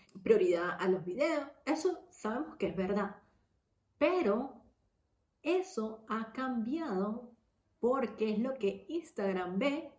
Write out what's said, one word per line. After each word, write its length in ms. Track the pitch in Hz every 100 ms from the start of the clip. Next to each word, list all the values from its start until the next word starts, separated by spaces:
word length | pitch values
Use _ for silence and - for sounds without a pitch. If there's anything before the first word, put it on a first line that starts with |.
| - 196
prioridad 480 | 214 214 180 170 175 175
a 100 | 190
los 160 | 180
videos, 440 | 175 226 330 302 277 -
eso 340 | - 311 381 339 -
sabemos 460 | - 214 240 311 -
que 120 | 196
es 80 | -
verdad, 400 | 190 202 196 - _ _ _ _ _ _ _ _
pero 640 | 311 370 240 214 277 - - _ _ _ _ _ _ _
eso 600 | 302 359 370 - 220 220 -
ha 240 | 220 226
cambiado 1000 | - 262 240 220 320 311 185 202 240 - - _ _ _ _
porque 500 | 233 269 220 - 220
es 80 | 208
lo 160 | 254
que 320 | 262 196 196 -
Instagram 680 | 330 - - 196 185 180 190
ve 340 | 277 294 -